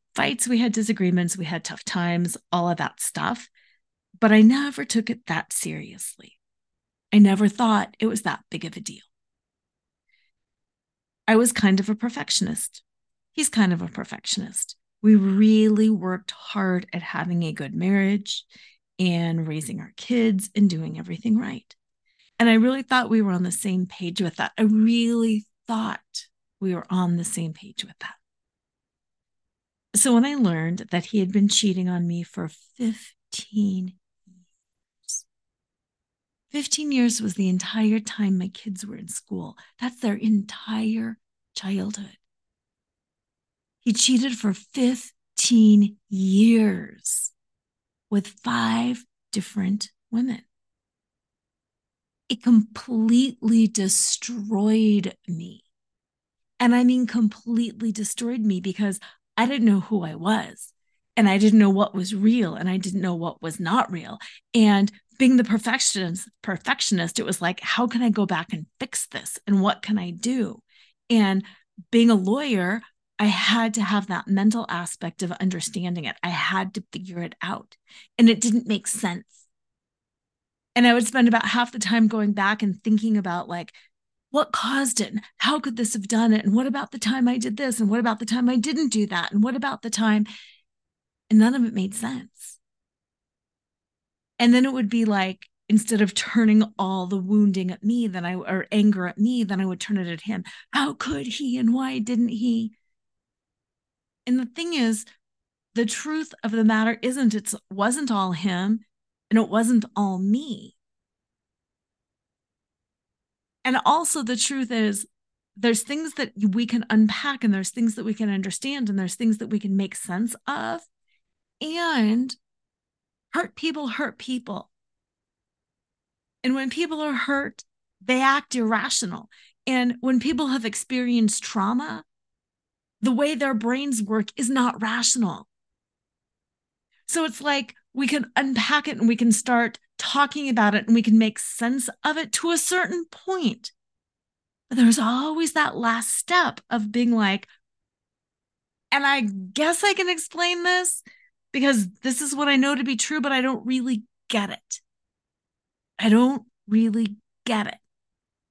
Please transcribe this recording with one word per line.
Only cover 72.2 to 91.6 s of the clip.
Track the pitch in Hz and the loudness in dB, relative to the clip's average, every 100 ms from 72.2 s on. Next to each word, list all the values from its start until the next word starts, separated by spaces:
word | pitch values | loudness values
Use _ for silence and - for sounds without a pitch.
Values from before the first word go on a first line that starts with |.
| 185 247 294 208 180 220 - _ _ - | 2 -2 0 -2 -2 -4 -8 _ _ -2
I | 208 | 0
had | 185 - 226 226 214 | 2 0 0 0 -2
to | |
have | 196 208 196 | -2 -2 -2
that | 180 - | -6 -2
mental | 196 208 226 - | 2 2 2 -2
aspect | 175 170 - 165 - | -6 -8 -8 -10 -6
of | 180 | -8
understanding | 175 190 180 - 196 180 175 135 | -4 -4 -4 -6 -6 -6 -6 -8
it. | - | -8
I | 175 | -8
had | 165 - 190 190 214 | -4 -4 -2 -4 -8
to | - | -12
figure | - 185 175 | -14 -12 -10
it | 170 - | -10 -10
out. | 170 - - _ _ - - - | -10 -10 -12 _ _ -20 -8 6
And | 233 | 6
it | 220 | 6
didn't | 240 226 240 | 2 0 0
make | 208 - | -4 -4
sense. | - 196 175 - _ _ _ _ _ _ _ _ _ _ _ _ _ _ - | -4 -4 -6 -12 _ _ _ _ _ _ _ _ _ _ _ _ _ _ 4
And | 240 | 4
I | |
would | 240 226 | 4 2
spend | 262 240 | 4 4
about | 226 202 | 4 2
half | 240 240 | 0 -2
the | 254 | -2
time | 190 233 220 | 0 4 4
going | 220 208 | 2 0
back | 208 196 214 | 0 0 0
and | 208 180 | -2 -2
thinking | - 214 220 214 | 0 2 2 0
about, | 185 175 - | 0 -4 -6
like, | 175 170 - _ _ _ _ _ | -10 -12 -18 _ _ _ _ _
what | 285 302 | -2 0
caused | - 220 269 269 - | -2 -2 0 0 -2
it? | 202 | -4
And | 214 - - | -6 -10 -4
how | 226 294 | -2 0
could | 277 226 | -2 -4
this | 226 | -4
have | 220 196 | -4 -2
done | 220 233 | 2 4
it? | 214 | 4
And | 202 214 | 4 2
what | 262 | 2
about | 277 302 | -4 -8
the | 254 | -6
time | 214 262 247 | -4 0 0
I | 247 | 0
did | 240 214 | -4 -4
this? | 277 233 | -4 0
And | 208 | 0
what | 226 | 0
about | 233 220 | 0 -2
the | 220 | -2
time | 240 247 | 0 2
I | 247 | 2
didn't | 220 294 302 | 0 0 0
do | 220 208 | 0 0
that? | 180 - | -2 -2
And | 202 | 0
what | 226 254 | 2 0
about | 269 - | -4 -6
the | 233 | -6
time? | 214 220 214 208 - - _ _ _ _ _ _ _ - | 0 2 2 0 -6 -20 _ _ _ _ _ _ _ 2
And | 220 | 6
none | 220 | 6
of | 269 | 4